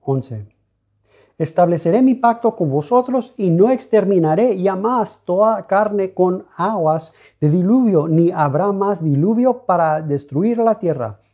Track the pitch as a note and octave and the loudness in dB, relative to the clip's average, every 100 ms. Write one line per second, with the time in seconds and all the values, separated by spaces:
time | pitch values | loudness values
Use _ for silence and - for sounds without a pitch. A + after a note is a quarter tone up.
0 | - C3+ B2 A2 G#2 _ _ _ _ _ | -4 -4 -4 -14 -14 _ _ _ _ _
1 | _ _ _ _ D#3 - F3 E3+ E3+ G3 | _ _ _ _ -4 0 2 2 0 2
2 | C4 B3+ A#3 A#3 A3+ A3+ D#3+ C3+ D3 B3 | 2 2 0 0 -2 -2 -2 -2 0 0
3 | B3 B3+ - - F#3+ E3 G#3+ B3+ - A3 | 0 -4 -6 -4 0 2 2 2 0 0
4 | F#3+ G3 D#3 D#3+ B3 F#3+ F#3 F#3 G#3+ B3 | 2 0 2 2 0 0 -2 -2 -2 -2
5 | G#3 - - F3+ G#3+ A3 F3+ G3 G#3+ G#3 | -4 -8 -4 0 2 0 -2 0 0 -2
6 | F#3+ F#3+ F#3 F#3 - - F3+ G#3+ D#3 D#3+ | -4 0 0 0 -8 -6 -4 -2 0 -2
7 | D#3+ _ - _ D3+ E3 F3+ B3 A#3+ F#3 | -4 _ -20 _ 0 2 2 2 4 2
8 | D#3 D#3+ E3+ F3 D3 C#3 G3 G3 G3 G3 | 2 2 2 0 -2 0 -2 -2 -2 -2
9 | D#3 C#3+ F3 A3+ B3+ B3 - F3+ D#3+ D#3 | -2 0 0 2 0 -2 -2 0 0 -2
10 | D#3+ C#3+ C#3+ C#3 G#3 A#3+ A3+ A3 F3+ C#3+ | -2 -6 -4 -4 -2 0 0 0 -2 -4
11 | A2+ G2+ _ | -6 -10 _